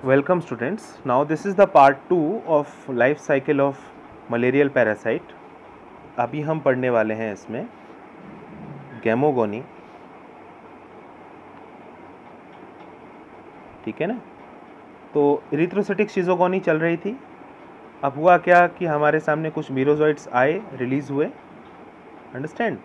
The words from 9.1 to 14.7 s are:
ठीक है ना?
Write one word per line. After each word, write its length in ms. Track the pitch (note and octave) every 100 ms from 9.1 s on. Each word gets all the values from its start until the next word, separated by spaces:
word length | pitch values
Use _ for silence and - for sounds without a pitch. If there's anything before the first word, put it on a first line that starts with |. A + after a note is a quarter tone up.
| A2+ D3 B2+ G#2+ G#2+ D3 - - - - - - - - - - - - - - - - - - - - - - - - - - - - - - - - - - - - - - - - -
ठीक 160 | - -
है 60 | E3
ना? 140 | A#3+ - - - - -